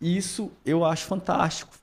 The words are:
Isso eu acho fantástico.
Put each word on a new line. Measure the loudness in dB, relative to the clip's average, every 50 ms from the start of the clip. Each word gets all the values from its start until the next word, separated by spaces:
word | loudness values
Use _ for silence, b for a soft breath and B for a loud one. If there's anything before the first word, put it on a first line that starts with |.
Isso | 0 0 0 0 0 -2 -4 -6 -6 -6 -8 -6 -2
eu | 0 2 4 4
acho | 2 2 0 -2
fantástico. | -4 -4 -4 -2 0 0 2 2 0 0 -4 -10 -14 -18 -20